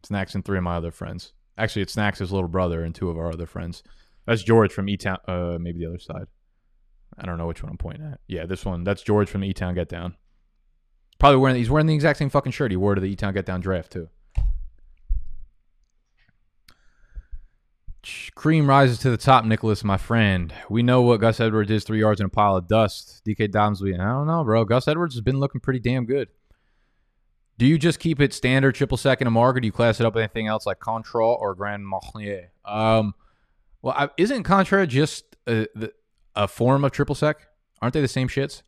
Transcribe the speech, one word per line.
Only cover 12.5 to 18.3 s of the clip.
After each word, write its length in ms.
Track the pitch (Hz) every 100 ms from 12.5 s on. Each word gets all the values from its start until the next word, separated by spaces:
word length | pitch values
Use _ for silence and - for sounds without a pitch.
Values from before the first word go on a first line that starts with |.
shirt 180 | - 135
he 60 | 92
wore 180 | 101
to 60 | 98
the 80 | 95
E-Town 260 | 98 101
Get 100 | 98
Down 160 | 92 90
draft, 320 | 92 90 80
too. 160 | 90 82 _ _ - - - - - - - - - - - - _ _ _ _ _ _ _ _ _ _ _ _ _ _ _ _ - - - - _ _ _ - -
Ch, 280 | - - -